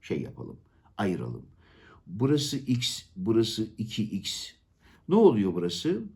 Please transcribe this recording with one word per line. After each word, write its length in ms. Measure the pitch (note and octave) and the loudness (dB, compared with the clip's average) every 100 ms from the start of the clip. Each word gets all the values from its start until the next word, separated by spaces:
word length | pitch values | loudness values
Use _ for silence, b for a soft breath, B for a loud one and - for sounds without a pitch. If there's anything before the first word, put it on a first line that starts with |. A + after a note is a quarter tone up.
şey 200 | - D2 | -8 -6
yapalım, 380 | - - - - b b b - | -6 -12 -14 -16 b b b -4
ayıralım. 480 | G2+ E2+ A#1+ A#1+ - b b b b b - | -2 -2 -6 -10 -14 b b b b b -12
Burası 500 | F#2+ C3+ D3 C#3 C#3 | -2 2 2 0 -4
X, 460 | - B2 B2 - - F#2 | -2 -2 -2 -6 -12 -4
burası 540 | F#2 A2+ A2+ - A2 - | 2 2 2 -2 -6 -6
iki 260 | G#2+ - | -6 -4
X. 440 | G#2 G2 - - - - _ _ b b - | -4 -4 -6 -10 -12 -18 _ _ b b 2
Ne 60 | G3+ | 6
oluyor 380 | G3+ A2+ F#2+ | 8 8 2
burası? 500 | F2 F2 - D#3 G#3 A3 | 0 -2 -2 -2 -2 -6